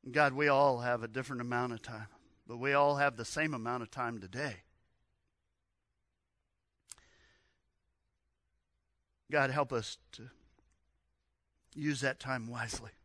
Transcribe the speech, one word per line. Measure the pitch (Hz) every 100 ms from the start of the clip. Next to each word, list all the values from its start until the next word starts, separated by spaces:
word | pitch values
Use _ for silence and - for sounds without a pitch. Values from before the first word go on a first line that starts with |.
| 131
God, | 135 143
we | 131 147
all | 135 143 123
have | 123 120
a | 117
different | 117 131 127
amount | 120 120 123
of | 113
time, | - 113 107 - _ _ -
but | 120
we | 135
all | 143 143 143
have | 143 120
the | 117
same | - 156
amount | 139 113 123
of | 113
time | - 120 113
today. | 95 110 147 95 _ _ _ _ _ _ _ _ _ _ _ _ _ _ _ _ _ _ _ _ _ _ _ - _ _ _ _ _ _ _ _ _ _ _ _ _ _ _ _ _ _ _ _ _ _ _
God, | 151 135
help | 135 135
us | 123 107 - _
to | - 113 - _ _ _ _ _ _ _ _ _ _ _ _ _ -
use | 151 139
that | 135 127
time | 135 131 113
wisely. | 120 117 - 117 -